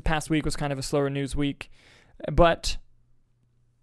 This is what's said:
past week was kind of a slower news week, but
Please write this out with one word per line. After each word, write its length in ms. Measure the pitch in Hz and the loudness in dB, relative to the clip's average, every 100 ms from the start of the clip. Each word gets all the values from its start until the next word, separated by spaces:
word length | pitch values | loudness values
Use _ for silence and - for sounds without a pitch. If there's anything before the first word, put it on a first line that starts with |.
past 260 | - 156 - | 0 -2 0
week 160 | 156 147 | -2 0
was 100 | - | -2
kind 160 | 143 | -4
of 40 | 135 | -4
a 60 | |
slower 260 | - 147 139 | -2 0 0
news 260 | 139 135 143 | -2 -4 -2
week, 360 | 139 - - - - - _ - - | -2 -4 -14 -20 -20 -20 _ -12 -2
but 460 | 147 175 - - - - _ _ _ _ _ _ _ _ _ | 6 6 4 -2 -6 -10 _ _ _ _ _ _ _ _ _